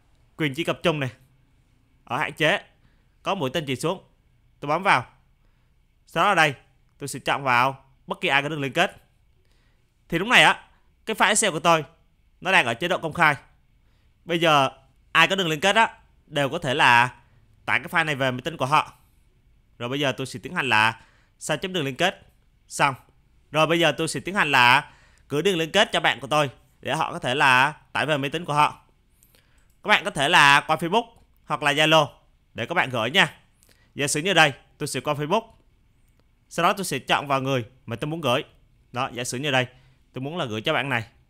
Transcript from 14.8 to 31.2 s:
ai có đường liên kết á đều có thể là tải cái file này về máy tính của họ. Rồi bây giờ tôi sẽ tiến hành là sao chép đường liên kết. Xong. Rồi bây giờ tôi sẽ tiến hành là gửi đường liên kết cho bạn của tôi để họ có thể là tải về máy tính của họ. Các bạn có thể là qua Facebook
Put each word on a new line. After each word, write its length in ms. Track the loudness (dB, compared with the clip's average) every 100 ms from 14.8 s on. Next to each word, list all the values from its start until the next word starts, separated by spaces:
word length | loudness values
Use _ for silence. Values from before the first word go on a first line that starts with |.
| _ _ _
ai 160 | 2 2
có 80 | 2
đường 120 | -4
liên 120 | -2
kết 160 | 0 2
á 220 | 0 -2 _ _ _
đều 240 | -4 -4
có 100 | -4
thể 140 | -4
là 480 | 2 6 6 4 -4 _ _ _ _ -4
tải 140 | -4
cái 80 | -2
file 180 | -2 -2
này 100 | -2
về 160 | -2
máy 100 | -4
tính 160 | -8 -6
của 80 | 0
họ. 280 | 0 0 -10 _ _ _ _ _ _ _ -12
Rồi 120 | -8
bây 100 | -4
giờ 120 | -4
tôi 160 | -4 -8
sẽ 120 | -12
tiến 120 | -10 -6
hành 140 | 0
là 320 | 2 2 -2 _ _ _ _
sao 180 | -8 -6
chép 140 | -6
đường 140 | -6 -6
liên 100 | -2
kết. 320 | -4 -4 _ _ _ _ -12
Xong. 280 | -2 -2 -2 _ _ _ _ _
Rồi 160 | -2 0
bây 120 | 2
giờ 120 | 0
tôi 160 | 0 -4
sẽ 120 | -6
tiến 160 | -6 -4
hành 160 | 2
là 400 | 4 6 4 0 _ _ _ -8
gửi 120 | -2
đường 160 | -2 -2
liên 140 | -2
kết 180 | 0 0
cho 80 | 0
bạn 200 | -2 -2
của 80 | -2
tôi 220 | -2 -2 -6 _ _
để 160 | -6 -4
họ 180 | -6
có 60 | -6
thể 160 | -4 2
là 360 | 4 6 4 -2 _
tải 120 | -6 -2
về 120 | -2
máy 120 | -4
tính 160 | -8 -4
của 80 |
họ. 320 | 0 0 -2 _ _ _ _ _ _ _ _ _ _
Các 40 | 0
bạn 160 | 0
có 80 | 0
thể 180 | -2 4
là 340 | 6 8 6 2
qua 80 | -4
Facebook 300 | 0 -2 -2 _